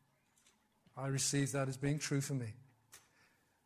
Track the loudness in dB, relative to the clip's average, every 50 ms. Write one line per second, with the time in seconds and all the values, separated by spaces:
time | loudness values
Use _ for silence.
0 | _ _ _ _ _ _ _ _ _ -20 _ _ _ _ _ _ _ -14 -8 -4
1 | -2 0 0 2 2 2 2 2 2 2 2 0 0 0 -2 -2 0 0 0 0
2 | 0 0 0 0 2 0 -2 -2 -2 -4 -8 -12 -16 -20 -20 _ _ -20 -20 -20
3 | -20 _ _ _ -20 _ _ _ _ _ _ _ _